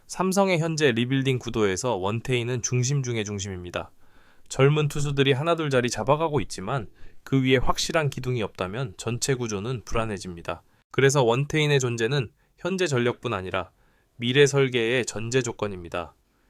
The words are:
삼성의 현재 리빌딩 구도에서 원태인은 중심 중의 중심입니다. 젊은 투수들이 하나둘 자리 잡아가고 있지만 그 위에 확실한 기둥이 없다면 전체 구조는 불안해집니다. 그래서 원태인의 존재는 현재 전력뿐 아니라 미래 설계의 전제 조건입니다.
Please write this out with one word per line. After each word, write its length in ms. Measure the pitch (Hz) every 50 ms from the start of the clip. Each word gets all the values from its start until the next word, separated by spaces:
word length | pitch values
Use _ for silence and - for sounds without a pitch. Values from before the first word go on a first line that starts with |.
| _ -
삼성의 500 | - - 180 190 180 202 196 190 180 160
현재 320 | 160 165 160 151 156 135
리빌딩 480 | 113 117 123 123 135 135 131 135 127 123
구도에서 560 | - 117 107 113 107 98 92 90 - 127 113
원태인은 680 | 92 90 98 107 117 - - 127 120 117 120 127 120
중심 420 | - - 123 123 123 127 143 143 127
중의 200 | 123 117 113 104
중심입니다. 680 | 104 104 101 95 101 95 90 87 87 - 87 82 - _ - - - - - - _ _ - - -
젊은 400 | - - 131 143 147 151 151 143
투수들이 420 | - 151 139 147 143 139 135 135
하나둘 400 | 135 127 151 170 170 160 156 143
자리 180 | 135 123 120 120
잡아가고 520 | - 110 104 113 147 151 165 160 147 135
있지만 480 | 87 - - - 92 104 131 135 98 - - - - - - -
그 200 | - - 135 135
위에 160 | 131 131 131 -
확실한 520 | - - - - - - - 165 151 139
기둥이 320 | - 135 127 127 127 120
없다면 520 | 104 90 - - 92 90 98 123 139 104 87
전체 380 | - - 113 117 - - - 135
구조는 500 | 123 123 110 107 95 101 123 135 113 -
불안해집니다. 760 | - - 117 113 110 104 90 85 92 87 85 82 - 85 - _ _ _ _ _ _
그래서 320 | - - 131 135 139 147
원태인의 560 | 127 113 117 131 143 147 - 156 151 147 147 135
존재는 540 | 127 123 120 117 113 113 117 - 117 98 _ _ _ _ _
현재 300 | _ - 175 190 185 185
전력뿐 460 | 165 139 120 120 120 117 - - 120 110
아니라 360 | 95 92 92 90 95 87 - _ _ _ _ _ _ _ _ _
미래 300 | - 120 120 123 143 143
설계의 580 | 135 135 139 135 131 123 120 113 113 127 131 110
전제 360 | - - 107 113 117 123 131
조건입니다. 720 | 120 120 110 - 107 104 98 90 85 82 - 87 82 80 - _ _ _ _ _ _